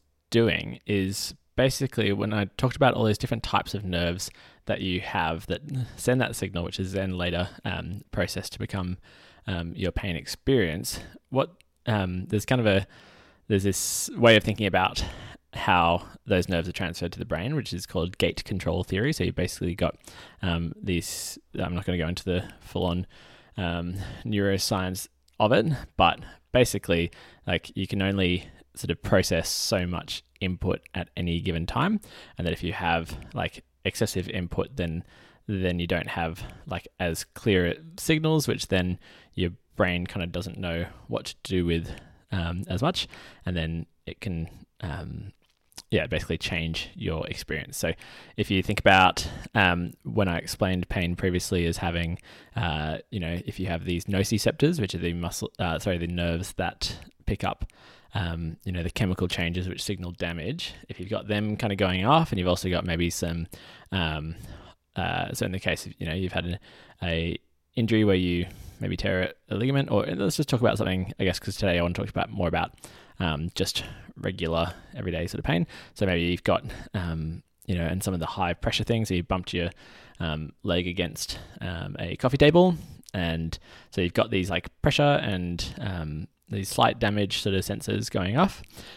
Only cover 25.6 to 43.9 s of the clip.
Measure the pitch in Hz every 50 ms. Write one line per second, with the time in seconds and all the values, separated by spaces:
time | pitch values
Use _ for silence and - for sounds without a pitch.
25.6 | - 160 139 - - - _ - 87 82 - - - - - - _ _ - 123
26.6 | 120 - - 98 - - 87 85 85 82 - - - - - _ _ 90 90 82
27.6 | - - - - 95 - 104 98 95 98 98 98 92 87 90 87 - - - -
28.6 | - _ _ - - 92 85 - - - 107 92 90 - 90 82 - - - -
29.6 | - - 110 92 90 87 90 82 - - - - - _ _ - 101 92 90 -
30.6 | - 92 - - - - - 90 85 - _ - 87 87 85 85 - 92 82 82
31.6 | 85 - - 127 156 202 226 202 - - - - - - - - 90 82 82 -
32.6 | 87 82 - - 90 82 85 82 82 - - - - - - - 85 - - -
33.6 | - _ _ _ - 95 - - 110 - - 92 90 - - 92 87 - - -
34.6 | - - 135 - 87 82 80 85 - - - - - - - _ _ - 101 95
35.6 | 92 90 90 85 87 82 92 82 - - - 87 85 82 82 - - - - -
36.6 | - - 85 85 - - - - 92 85 82 - - - _ - - 117 98 92
37.6 | 87 85 - - 165 165 165 - - - 160 156 160 156 160 151 135 127 - -
38.6 | - - 98 92 90 90 87 - - - - - - _ _ - 90 85 92 -
39.6 | _ _ _ - 98 90 87 87 90 - - 101 85 87 90 87 87 87 - 101
40.6 | 92 87 82 85 90 - - - - - - - - - - - - - 95 90
41.6 | 87 85 85 85 82 - - - - - - - _ _ 98 92 85 85 85 92
42.6 | - - - - 127 175 185 - - - - - - - - - - 92 90 82
43.6 | 80 80 82 82 80 -